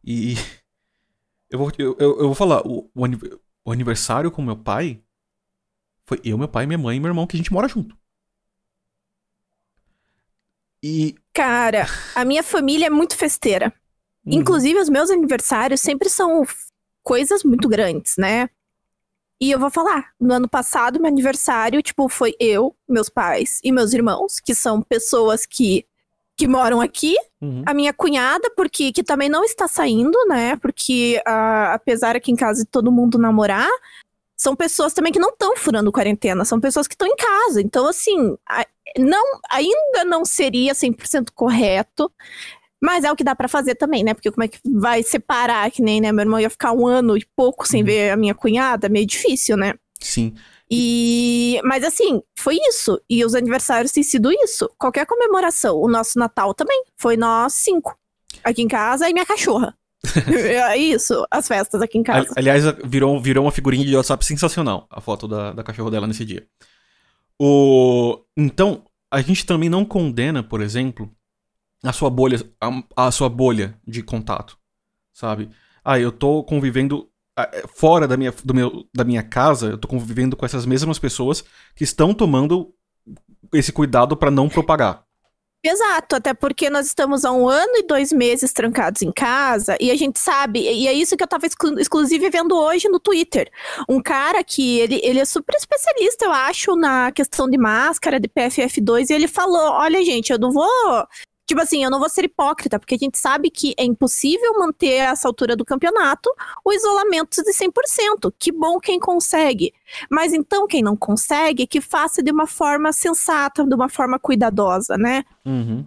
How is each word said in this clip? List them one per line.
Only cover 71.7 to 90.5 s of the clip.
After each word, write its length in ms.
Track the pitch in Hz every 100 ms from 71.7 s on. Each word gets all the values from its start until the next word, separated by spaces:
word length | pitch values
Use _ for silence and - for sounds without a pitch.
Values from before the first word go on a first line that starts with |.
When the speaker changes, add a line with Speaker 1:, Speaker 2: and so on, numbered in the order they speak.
| _
Speaker 1:
a 80 | 127
sua 180 | - 139
bolha, 300 | 127 131 120 - _
a, 460 | 113 127 - - 127
a 40 |
sua 180 | - 131
bolha 480 | 120 127 110 95 107 -
de 140 | 113
contato, 540 | 110 117 110 104 - - _ _ _ _ _
sabe? 360 | _ 113 107 107 _ _ _
"Ah, 160 | - 135
eu 120 | 120
tô 320 | 117 143 151
convivendo, 640 | - 147 139 123 139 143 - _ _ -
ah, 140 | -
é, 120 | 95 -
fora 400 | - 156 170 143
da 80 | 127
minha, 180 | 131 -
do 100 | 131
meu, 320 | 127 123 - -
da 100 | -
minha 200 | 120 117
casa, 440 | 110 123 143 131 113
eu 60 | 107
tô 100 | -
convivendo 480 | 127 113 117 127 127
com 100 | 127
essas 200 | 135 120
mesmas 340 | 131 160 151
pessoas 440 | 139 - 127 160 - _ _ _
que 80 |
estão 300 | 147 - 160
tomando 600 | 214 196 135 147 180 165 _ _ _ - - _ _ -
esse 180 | 151 -
cuidado 440 | - 143 123 123 151
pra 160 | 147
não 160 | 139 139
propagar." 560 | - 156 151 110 - _ _ _ _ _ _ 320
Speaker 2:
Exato, 520 | 381 440 330 - 262
até 160 | 269
porque 360 | 254 277 - 285
nós 160 | 285 277
estamos 360 | - 277 277
há 80 | 269
um 160 | 254 247
ano 240 | 277 403 480
e 100 | 381
dois 240 | 285 277
meses 400 | 302 240 240 254
trancados 500 | - 233 240 175 208
em 120 | 170
casa, 640 | - 240 262 277 226 208 185
e 100 | 247
a 40 | 277
gente 240 | 277 -
sabe, 400 | - 277 277